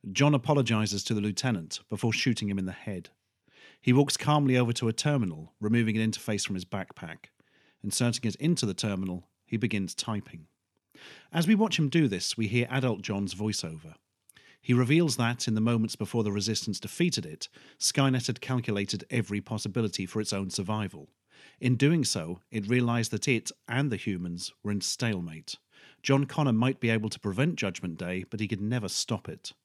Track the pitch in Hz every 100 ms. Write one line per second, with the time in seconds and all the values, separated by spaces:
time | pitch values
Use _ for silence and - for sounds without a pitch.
0 | 101 95 143 143 127 143 117 110 107 101
1 | - 107 104 95 131 104 78 - _ 104
2 | 117 113 135 113 104 98 92 87 - 92
3 | 85 _ _ _ _ _ - - - 127
4 | 143 - - 151 139 127 117 117 117 107
5 | 147 143 101 78 80 _ 104 117 113 110
6 | 110 107 - 104 - 95 90 101 95 -
7 | 80 82 - _ _ _ _ _ 104 -
8 | 120 117 113 - 151 175 110 90 107 95
9 | 95 90 - _ _ 113 113 107 92 -
10 | - 104 - 85 78 _ _ _ _ -
11 | - - - 165 170 214 220 170 143 165
12 | 139 95 - - 110 120 120 127 127 104
13 | 98 101 98 92 107 101 82 80 78 -
14 | _ _ _ - - _ - 123 123 156
15 | 170 120 117 120 - 107 113 117 110 -
16 | 104 120 104 101 101 107 - 95 98 -
17 | 175 - 82 78 - - - _ - -
18 | 135 127 127 120 - 127 117 101 98 98
19 | - 123 107 104 - 110 113 107 110 -
20 | 92 110 104 98 95 - 95 107 101 80
21 | 71 _ _ - - _ 123 120 139 170
22 | 123 104 82 90 _ 113 101 123 120 117
23 | 113 107 - 117 - - - 120 147 104
24 | - 92 87 87 - _ 104 101 - -
25 | 117 98 85 78 - - _ _ - _
26 | - 135 139 - 143 110 127 135 117 113
27 | 107 - 104 95 151 - 101 85 90 82
28 | 87 92 95 107 104 104 104 123 101 -
29 | - 110 - - - -